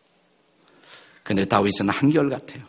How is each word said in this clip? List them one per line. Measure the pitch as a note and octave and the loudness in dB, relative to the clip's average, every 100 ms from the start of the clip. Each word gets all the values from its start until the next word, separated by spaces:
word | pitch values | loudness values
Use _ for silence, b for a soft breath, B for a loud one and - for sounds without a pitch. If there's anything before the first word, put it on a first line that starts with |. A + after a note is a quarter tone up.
| _ _ _ _ _ _ b b b b b b | _ _ _ _ _ _ b b b b b b
근데 | - G2 G2 | -4 -2 2
다윗은 | G2+ G2+ G2 G2+ | 2 2 0 -2
한결같아요. | G2+ C3+ D#3 C#3+ A#2+ - - | 2 2 2 0 -4 -10 -18